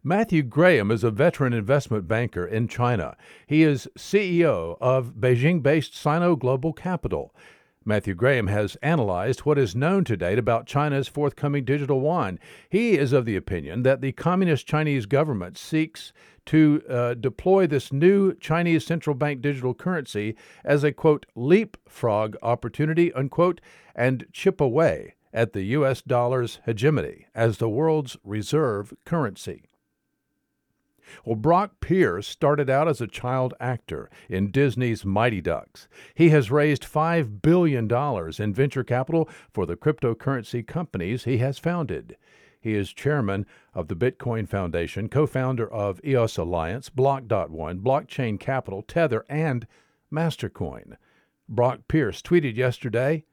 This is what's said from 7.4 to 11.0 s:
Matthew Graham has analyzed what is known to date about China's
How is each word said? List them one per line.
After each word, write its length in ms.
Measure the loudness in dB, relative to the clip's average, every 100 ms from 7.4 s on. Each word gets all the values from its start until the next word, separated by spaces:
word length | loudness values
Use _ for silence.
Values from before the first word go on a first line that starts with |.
| -20 -20 _ _
Matthew 320 | -2 0 0 0
Graham 320 | 2 2 0
has 260 | 0 -2 -4
analyzed 580 | -2 0 0 -2 -2 -2
what 180 | 0 0
is 180 | 0 0
known 260 | 0 0 0
to 100 | 0
date 240 | 0 0
about 260 | 0 -2 0
China's 400 | -2 0 -2